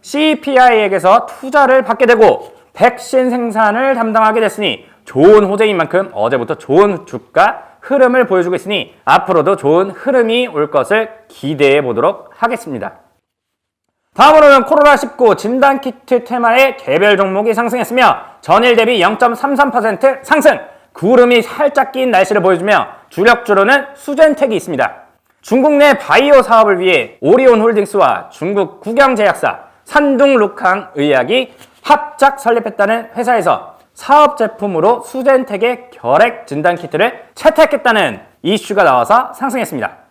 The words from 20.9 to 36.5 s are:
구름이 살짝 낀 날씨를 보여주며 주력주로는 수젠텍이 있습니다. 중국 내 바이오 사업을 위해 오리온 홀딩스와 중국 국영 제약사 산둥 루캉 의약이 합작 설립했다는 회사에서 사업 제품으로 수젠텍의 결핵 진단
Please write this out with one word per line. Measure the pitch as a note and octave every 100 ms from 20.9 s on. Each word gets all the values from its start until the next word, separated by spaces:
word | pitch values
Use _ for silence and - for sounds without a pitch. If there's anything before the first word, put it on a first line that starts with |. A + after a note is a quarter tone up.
구름이 | - F#3 B3 B3 A#3+
살짝 | - - D4 C#4+ C4
낀 | C4 B3+
날씨를 | F#3+ F#3+ -
보여주며 | F#3 F3 G3 F#3 - - _
주력주로는 | - G#3 A#3+ A3+ G3 G3 C#4 -
수젠텍이 | - - C#4+ D#4 C#4+ C4+ G3+
있습니다. | - C#3 A#2+ - _ _ _ _
중국 | - B3 D4
내 | C#4+ D4 B3
바이오 | - F3 C#4+ C#4
사업을 | A#3 A3+ A3 F#3
위해 | F#3 D#3 G#2+ _
오리온 | C#3 A#3+ C4 A3+
홀딩스와 | A3+ G#3+ G3 G#3 C#3+ F#2 -
중국 | - E3 G3+ E3 -
국영 | G#3 A#3 C#4
제약사 | A3+ G3+ - C3+ F2 - _
산둥 | - D4+ D4 B3+ C#4 B3+
루캉 | G#3 G#3 F#3+ G3 -
의약이 | D3 D3 C3 B2 A#3+ B3+ _ - _
합작 | - D4 - - C#4 C4+
설립했다는 | A#3+ A#3 A3+ G3+ G3+ A#3 A3+
회사에서 | - A#3+ A#3 E3+ C3 - _ _
사업 | - - D4 D4 D4
제품으로 | G#3+ - G#3 E3 F#3 A#3+
수젠텍의 | - C4 C4 C4 B3+ G3+ A#3 A#3+ -
결핵 | - A#2 D3 A#3 A3+
진단 | -